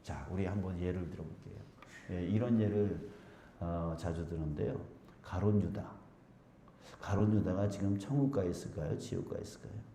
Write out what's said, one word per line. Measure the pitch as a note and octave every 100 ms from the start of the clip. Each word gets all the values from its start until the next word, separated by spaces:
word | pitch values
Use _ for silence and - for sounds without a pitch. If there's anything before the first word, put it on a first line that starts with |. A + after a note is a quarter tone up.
자, | - D2+ -
우리 | F#2 F#2+
한번 | G2+ F#2 F2
예를 | F2+ F2+ F2
들어볼게요. | - D#2 - - F#2+ - - - - -
예, | F2+ F2
이런 | G#2+ A2 A2+
예를, | G#2+ G#2 G2+ E2 - - - - - -
어, | E2+ E2+ E2 D#2+
자주 | F2 E2 D#2+
드는데요. | E2 D#2 D2 - - - - - -
가룟 | - F2+ G2+ G#2
유다. | E2+ F2+ - - - - - - - - - - - -
가룟 | - G2+ G#2+
유다가 | G#2+ F2 F#2 G#2
지금 | - G2 G2
천국 | - C#3 C#3
가 | G2
있을까요? | F2+ F2 - - D2+ G2+
지옥 | - - -
가 | -
있을까요? | - - G#1 G#2+ -